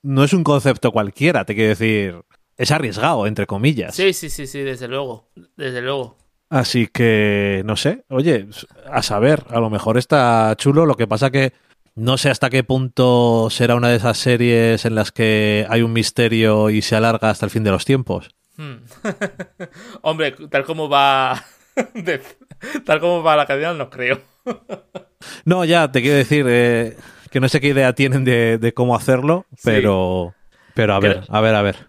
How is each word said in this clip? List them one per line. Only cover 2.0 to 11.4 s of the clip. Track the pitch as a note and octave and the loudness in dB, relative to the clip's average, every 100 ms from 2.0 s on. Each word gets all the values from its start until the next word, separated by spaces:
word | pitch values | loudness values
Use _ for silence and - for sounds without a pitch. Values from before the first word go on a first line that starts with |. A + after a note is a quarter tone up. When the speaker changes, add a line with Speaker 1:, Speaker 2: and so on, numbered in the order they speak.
| G2 F2 _ _ _ _ | -4 -10 _ _ _ _
Speaker 1:
es | B2 | -2
arriesgado, | D3+ C3 G2 C3+ C#3+ G#2 | -2 -2 -2 -2 0 -2
entre | G#2 G2+ | -2 -4
comillas. | G2 C3 C3+ F2 | 0 0 0 -6
Speaker 2:
Sí, | - G3 | -2 -2
sí, | F3+ D#3 | -2 -8
sí, | - C#3 | -10 -10
sí, | C#3+ | -10
desde | C3+ B2 B2 | -8 -8 -8
luego, | C3 C#3 A2 _ - - - | -8 -8 -12 _ -20 -20 -12
desde | C#3 B2+ | -10 -8
luego. | B2+ C#3 A#2+ _ _ _ _ | -6 -6 -8 _ _ _ _
Speaker 1:
Así | C#3+ A#2+ B2+ A2+ | -2 0 0 -2
que, | - A#2 A2 G#2 G2+ G2+ G2 G2+ | 0 2 2 2 0 0 -2 -4
no | G#2 | -4
sé, | C#3+ A#3+ _ | -4 -4 _
oye, | C3 D#3+ B2+ G2+ G2+ - - - | -2 0 -2 -4 -18 -20 -20 -6
a | C#3 | -6
saber, | - G#2 B2 D3+ - | -2 0 2 0 -2
a | A#2 | -4
lo | A2+ | -2
mejor | G#2+ A2 A#2 | -2 0 -2
está | - D3+ B2 A2+ A2 A2 | 2 2 4 2 2 0
chulo, | C#3+ C#3+ E3 | 2 2 2
lo | A#2+ | 0
que | A2 | -2
pasa | G#2+ A#2 | 0 0
que | C3+ | 0